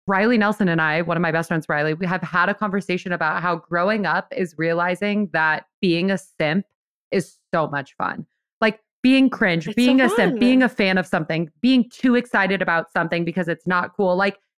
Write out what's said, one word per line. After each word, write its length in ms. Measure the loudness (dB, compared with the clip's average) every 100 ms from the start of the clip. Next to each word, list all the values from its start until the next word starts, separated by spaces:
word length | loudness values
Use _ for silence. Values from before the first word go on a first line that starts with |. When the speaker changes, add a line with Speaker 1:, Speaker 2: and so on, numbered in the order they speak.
| -2
Speaker 1:
Riley 320 | 0 2 2
Nelson 300 | 0 0 0
and 120 | 0
I, 220 | 0 -2
one 140 | -2 -2
of 40 |
my 100 | -2
best 160 | -2 -2
friends, 180 | -4 -2
Riley, 260 | -2 -2
we 120 | -2 -4
have 160 | -4
had 260 | -2 0 0
a 60 |
conversation 580 | -2 -4 -4 -4 -6 -4
about 300 | -4 -2 -2
how 140 | -4 -4
growing 500 | -4 -2 0 0 -2
up 260 | -2 -4
is 200 | -6 -6 -4
realizing 720 | -2 0 -2 -2 -2 -2 -2
that 340 | 0 0 -2 -6 _
being 300 | 0 0 0
a 80 | -2
simp 480 | -6 -4 -2 -2 -4 _ _ _ -6
is 260 | -6 -6 _ _
so 140 | -4 -2
much 260 | -4 -8 -8
fun. 280 | -6 -8 -14 _ _ -2
Like, 200 | -2 -2 _ _
being 260 | 2 4 4
cringe, 360 | 2 0 0 -2
Speaker 2:
It's 80 |
so 20 | 0
Speaker 1:
being 240 | 4 4
a 80 | 4
simp, 260 | 2 2
Speaker 2:
fun. 40 | 2
Speaker 1:
being 240 | 4 4
a 60 | 2
fan 280 | 0 0 0
of 80 | -2
something, 440 | -4 -2 -4 -6 _
being 280 | 2 2 0
too 240 | 0 2
excited 480 | 2 0 0 0 0
about 280 | 0 -2 -2
something 320 | -2 -2 -2
because 240 | -2 -4 -4
it's 180 | -4 -2
not 300 | -2 -2 -2
cool. 200 | 0 2
Like, 220 | 0 -4 _ _